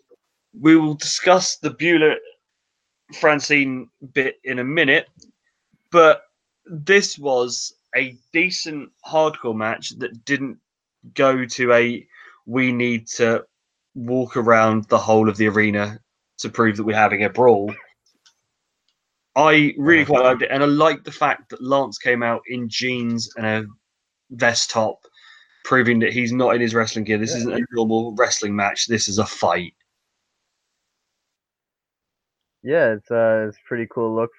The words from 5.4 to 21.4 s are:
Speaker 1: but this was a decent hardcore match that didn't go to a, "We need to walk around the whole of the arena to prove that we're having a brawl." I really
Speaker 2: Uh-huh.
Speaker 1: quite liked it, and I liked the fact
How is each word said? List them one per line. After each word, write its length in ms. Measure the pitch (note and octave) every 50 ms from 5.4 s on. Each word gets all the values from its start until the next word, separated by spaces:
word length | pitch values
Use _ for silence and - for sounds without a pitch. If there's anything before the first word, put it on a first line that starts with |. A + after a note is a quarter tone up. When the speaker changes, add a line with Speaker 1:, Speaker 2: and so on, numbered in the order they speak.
| _ _ _ _ _ _ _ _ _ _
Speaker 1:
but 300 | - E3+ D#3+ D#3 - - - _ _ _ _ _ _ _ _
this 540 | - E3+ D3+ D3 F#3 G3 G3+ G3+ - - D3+
was 560 | C#3+ C#3 C3 B2 B2 B2 A#2 - - - - _ _ _ -
a 220 | B2+ C3+ C3 B2 - _ _
decent 580 | - E3 F3+ F3+ F3+ - - E3 D#3 C#3+ B2+ - _ _ -
hardcore 480 | - - D#3+ D#3 D#3 D3+ - - A#2+ A2
match 360 | A2 G#2+ A2 A2 - - - A#2 A#2
that 260 | B2+ A#2 A2+ A#2 -
didn't 340 | - C#3+ C3+ C#3 B2+ - - _ _ _ _ _ _ _ _ - A#2+ -
go 300 | - C3+ C3+ C3 C3 B2+
to 280 | A2+ - - B2 A#2+
a, 340 | A#2+ A#2 A#2+ A#2+ A#2+ - - _ _ - - - _ _ _
"We 260 | - A#2 C3 B2+ B2+
need 340 | B2 A#2+ B2 A#2+ A#2+ A2+ A#2 -
to 360 | - - A#2+ A2+ A2+ A2+ - _ _ _ _ _ _ _ _ _ -
walk 420 | C3+ A#2 A#2+ B2+ C3 B2 A#2+ -
around 480 | B2+ A2+ A#2 A#2 A2 A2 A2 A2 A2 G#2 -
the 100 | A#2 G#2+
whole 300 | - A2+ A2 A2 A2 A2
of 80 | G2
the 120 | G#2 A2 G#2+
arena 500 | G2 G#2+ G#2+ G#2+ G2+ G#2 G#2 G#2 A2 A2+ _ _ _ _ _ _ _ -
to 100 | - A2+
prove 260 | - A#2+ A2+ A2 G#2
that 80 | G#2+ G#2
we're 120 | A2 G#2+
having 280 | A2 G#2+ G2+ G#2 G2+ G#2
a 60 | G2
brawl." 420 | - A#2+ B2+ B2 A2 G2 G2+ G#2+ G#2+ - - _ _ _ _ _ _ _ _ _ _ _ _ _ _ _ _ _ _ _ _ _ _ _ _ _ _ _ _ _ -
I 380 | C3+ D3+ D#3 D#3 D3+ D3 C#3+ - D3
really 240 | C#3 D#3+ E3+ D#3
Speaker 2:
Uh-huh. 100 | C#3+ C#3+
Speaker 1:
quite 120 | D3 B2+ B2+
liked 180 | B2+ B2+ A#2
it, 80 | A#2+ -
and 120 | C3 C#3
I 40 | C#3+
liked 380 | D3 C#3+ D3+ D#3 D#3+ D3+ C3+ -
the 80 | D3+
fact 380 | - - D#3 C3+ A#2 -